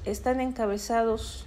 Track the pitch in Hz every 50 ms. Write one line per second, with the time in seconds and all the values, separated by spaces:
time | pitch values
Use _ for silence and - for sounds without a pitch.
0 | - 202 208 214 - 254 254 262 254 262 254 240 226 202 202 208 - - 233 226
1 | 226 226 220 220 - - - - -